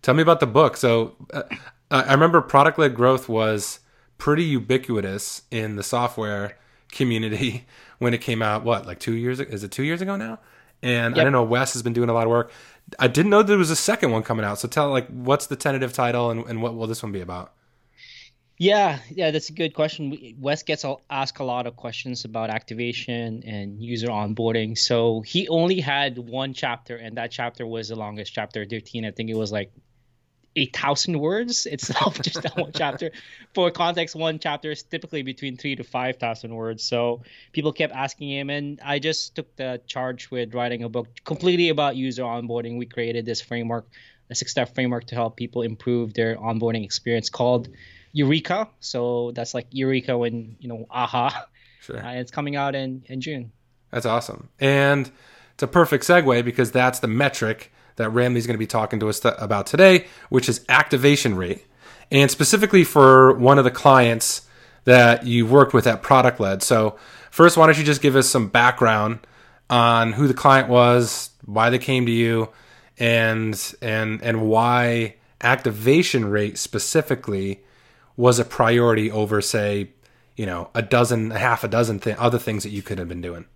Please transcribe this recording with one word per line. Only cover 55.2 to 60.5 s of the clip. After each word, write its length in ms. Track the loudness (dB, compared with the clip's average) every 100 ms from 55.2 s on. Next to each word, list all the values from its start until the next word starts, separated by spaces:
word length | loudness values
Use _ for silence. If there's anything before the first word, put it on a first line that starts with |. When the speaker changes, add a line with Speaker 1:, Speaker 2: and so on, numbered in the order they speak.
| _ _ _
Speaker 1:
it's 80 | -8
a 60 | 0
perfect 360 | 2 4 2
segue 400 | 4 4 6 2
because 280 | 0 0 0
that's 280 | 2 2 0
the 80 | -4
metric 640 | 0 0 0 -4 -4 -10 _ _ -6
that 120 | -2
Ramli's 380 | 0 2 0 -2
gonna 100 | -4
be 80 | -2
talking 340 | -2 -2 -2
to 80 | -2
us 100 | 0
th-, 160 | 0 -2
about 300 | -2 -2 -2
today, 400 | 8 8 8 2 -20 0
which 200 | 0
is 160 | 0